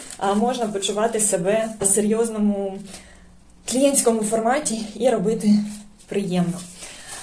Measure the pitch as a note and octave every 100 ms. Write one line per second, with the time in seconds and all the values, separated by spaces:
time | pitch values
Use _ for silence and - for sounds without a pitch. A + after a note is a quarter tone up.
0 | - - G3 G3+ A#3 B3+ G#3+ G3+ G3 G3+
1 | A#3 A3+ G#3+ F#3 F3 A3 A3 - G3 A#3
2 | G#3 A3 A3+ G#3+ G#3 G3+ G3 G3 G#3 -
3 | - - - - - - - B3+ C#4 C#4
4 | A#3 A3+ G#3+ A3 A3+ C#4+ D4+ A3 G#3 G#3
5 | B3 F3 F#3+ A3 G#3 G#3 - - - -
6 | - G3+ F3+ F3+ F3 - - - - -
7 | - -